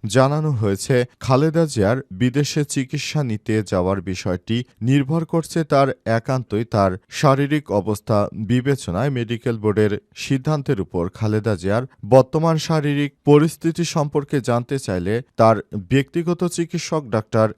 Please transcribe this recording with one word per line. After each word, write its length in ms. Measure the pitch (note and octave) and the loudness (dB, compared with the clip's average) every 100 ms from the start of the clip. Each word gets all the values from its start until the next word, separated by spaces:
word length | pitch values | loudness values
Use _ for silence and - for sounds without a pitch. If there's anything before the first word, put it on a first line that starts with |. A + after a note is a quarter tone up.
| A2 A2+ | 0 2
জানানো 340 | C3 D3+ D#3 B2+ | 2 2 -2 0
হয়েছে, 360 | G#2+ G2 - C3 B2 _ | 0 -2 0 0 0 _
খালেদা 440 | - C3 D#3 D#3+ D#3+ | 0 2 4 2 0
জিয়ার 320 | B2 G2 B2+ - F#2 | 2 2 0 -4 -2
বিদেশে 420 | B2 C3 C#3+ D#3 | 0 0 -2 -2
চিকিৎসা 560 | C#3+ - B2+ D3 - D#3 | -2 -4 -4 -6 -6 -4
নিতে 320 | C3+ G#2+ - A2 G2+ | -4 -4 -2 -2 0
যাওয়ার 280 | F#2+ F2+ G2 F2+ | 0 0 -2 -4
বিষয়টি 460 | F#2 G#2 F2+ - A#2 B2 _ A2+ | -6 -4 -6 -2 -4 -4 _ 2
নির্ভর 340 | C#3 C3+ E3 | 2 2 -2
করছে 340 | E3 E3 D#3 - | -2 -4 -2 -4
তার 240 | D#3 C#3 C#3 - - A2+ | 0 2 2 0 -2 -2
একান্তই 460 | - C3 A#2 G#2 A#2 | 0 -4 -2 -6 -2
তার 180 | A2 F#2+ F#2 _ - | 2 2 0 _ 0
শারীরিক 460 | D3+ C3+ C#3 D3+ - G2+ | 2 2 2 -2 0 -2
অবস্থা 380 | F#2 G#2+ - G#2+ G2+ F2 G#2 | -2 -6 0 0 0 -6 -2
বিবেচনায়। 600 | B2 B2+ C3+ - F2 C#3 | 0 0 -2 -2 -2 -2
মেডিকেল 460 | B2+ A2+ A#2 - A2+ | -4 -4 -4 -4 -2
বোর্ডের 340 | G#2+ G2+ G#2+ G2+ _ - | 0 2 2 0 _ -16
সিদ্ধান্তের 540 | - C3+ C3+ D3+ C3+ A#2 | -4 -2 0 -4 -2 -4
উপর 240 | F2 F2+ F2 - | -2 -4 -4 -2
খালেদা 360 | A2 G#2+ G#2+ F#2+ | -2 0 0 -2
জিয়ার 280 | F#2 G#2+ C3 _ G#2 | -2 -2 -4 _ 4
বর্তমান 420 | C3 B2+ D#3 E3 D#3+ - | 6 6 0 0 0 0
শারীরিক 440 | D#3+ D3 C#3+ D3 _ | -2 0 -2 -2 _
পরিস্থিতি 600 | - D3 D#3+ - E3 E3 E3+ | 6 6 6 0 -6 -4 -4
সম্পর্কে 420 | F3 D3 D3+ C#3+ D3 | -2 -2 -2 -2 -4
জানতে 360 | A#2+ A#2+ A#2+ C#3 - | 0 -2 -2 -6 -4
চাইলে 280 | F#2 F2 A2+ - - | -4 -2 -4 -6 4
তার 200 | A2+ G#2+ - G#2 F2+ | 4 4 0 -10 0
ব্যক্তিগত 500 | C3+ C#3 F3 E3 E3+ F3+ E3+ | 0 0 -4 -4 -2 -2 -4
চিকিৎসক 460 | E3+ E3+ - D#3+ C3 | -6 -6 -4 -6 -2
ডাক্তার 340 | A2 - A2+ A2 | -4 -2 2 0